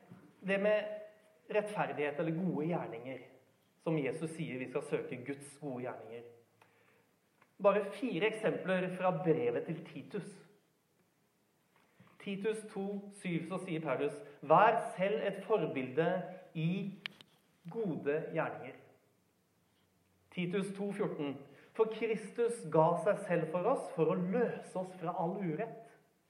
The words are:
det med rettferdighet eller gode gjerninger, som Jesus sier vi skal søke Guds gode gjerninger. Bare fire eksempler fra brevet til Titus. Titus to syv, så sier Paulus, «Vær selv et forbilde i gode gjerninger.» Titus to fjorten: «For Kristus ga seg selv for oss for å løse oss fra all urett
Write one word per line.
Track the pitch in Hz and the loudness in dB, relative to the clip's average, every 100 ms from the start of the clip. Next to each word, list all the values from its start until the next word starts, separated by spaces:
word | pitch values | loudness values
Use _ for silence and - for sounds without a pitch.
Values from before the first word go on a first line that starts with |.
| - - - - 185 | -20 -20 -20 -6 0
det | 196 | 2
med | 208 214 214 - - - _ _ - | 4 4 0 -6 -12 -20 _ _ -2
rettferdighet | 208 202 175 135 135 147 175 | 0 2 0 0 0 0 0
eller | 165 165 | 0 0
gode | 180 147 160 | 0 0 0
gjerninger, | 160 117 113 127 131 - - _ _ _ _ | -2 -4 -8 -10 -12 -14 -20 _ _ _ _
som | 175 156 | 0 2
Jesus | 131 - 160 170 | 0 -2 -4 -4
sier | 127 127 | -4 -4
vi | 127 | -4
skal | 147 - | -4 -2
søke | 139 - 127 123 | -2 -2 -8 -8
Guds | 139 - - | -8 -12 -12
gode | 147 123 123 | -8 -6 -6
gjerninger. | 110 110 120 117 - _ _ - _ _ _ _ _ _ _ _ - | -8 -12 -14 -16 -20 _ _ -20 _ _ _ _ _ _ _ _ 2
Bare | 196 208 196 - | 4 4 2 -4
fire | 254 165 220 | -4 2 0
eksempler | - 226 - 185 185 180 | 2 0 0 0 0 0
fra | 180 185 165 | 0 0 2
brevet | 170 - - - - | 2 4 2 0 -2
til | 156 - | -6 -8
Titus. | 139 123 208 156 - - _ _ _ _ _ _ _ _ _ _ _ _ _ _ - - - 202 | -14 -8 -8 -8 -12 -20 _ _ _ _ _ _ _ _ _ _ _ _ _ _ -20 -20 -12 -8
Titus | 190 214 214 208 | -2 -2 -2 -4
to | 196 196 196 - - | -6 -4 -6 -8 -8
syv, | 185 160 - | -2 -2 -2
så | 185 | -6
sier | - 156 | -4 -4
Paulus, | 151 127 143 - - - | 0 0 0 -4 -12 -4
«Vær | 139 170 220 - - - | 6 10 10 6 0 0
selv | 196 147 | 0 2
et | 196 - | -2 -4
forbilde | - 208 151 131 127 135 170 185 - - - | 2 2 2 -2 -2 2 2 0 -2 -10 -10
i | 165 165 196 202 - - - - _ _ _ 170 | -2 0 0 -4 -8 -12 -14 -20 _ _ _ -10
gode | 226 202 135 139 156 - | -4 -2 -2 0 -2 -2
gjerninger.» | 160 131 - 123 - - - _ _ _ _ _ _ _ _ _ _ _ _ _ 185 | -2 -2 -6 -12 -16 -20 -20 _ _ _ _ _ _ _ _ _ _ _ _ _ -4
Titus | 175 202 190 - | -2 -2 -2 -4
to | 202 | -4
fjorten: | 202 190 - 143 127 - - - | -2 -4 -2 -4 -6 -12 -20 -4
«For | - 220 | 2 2
Kristus | - 233 220 - - 233 233 165 | 0 -2 -2 -4 0 0 0 4
ga | 160 165 170 | 6 6 6
seg | 208 175 - | 2 2 2
selv | 170 156 | 0 2
for | 180 208 | 0 2
oss | 277 - - | 2 0 2
for | 156 | 4
å | 185 | 4
løse | 180 240 208 - - 180 | 2 2 2 -2 -6 -6
oss | 185 - | -6 -6
fra | 170 185 | -4 -2
all | 170 196 | -2 -2
urett | 180 151 226 - - - _ _ | -2 -2 -4 -8 -16 -20 _ _